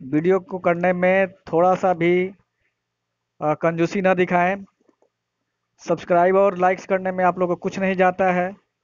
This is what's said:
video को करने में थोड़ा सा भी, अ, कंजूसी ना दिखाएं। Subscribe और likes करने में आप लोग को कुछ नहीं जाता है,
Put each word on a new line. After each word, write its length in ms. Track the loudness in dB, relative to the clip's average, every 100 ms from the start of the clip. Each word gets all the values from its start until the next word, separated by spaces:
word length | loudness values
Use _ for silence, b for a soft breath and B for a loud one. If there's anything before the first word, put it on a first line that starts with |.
video 360 | -4 -2 2 0
को 200 | -2 -4
करने 340 | -2 0 0
में 400 | 0 2 2 0
थोड़ा 420 | -6 -4 0 2 2
सा 180 | 0
भी, 420 | 0 0 0 -2 -8 _ _ _ _ _ _ _ _ _ -6
अ, 120 | -4
कंजूसी 480 | 0 -2 0 -2 -2
ना 120 | -2
दिखाएं। 520 | 0 0 0 0 -4 -10 _ _ _ _ _ _ _ _ _ _ _ -6
Subscribe 480 | -6 0 2 4 4
और 220 | 2 2
likes 280 | 0 0 -2
करने 260 | -4 -2
में 140 | 0 0
आप 140 | 0
लोग 100 | -2
को 60 | -2
कुछ 240 | -6 -4
नहीं 160 | -4 2
जाता 360 | 0 2 0
है, 240 | 0 -4 -8 _ _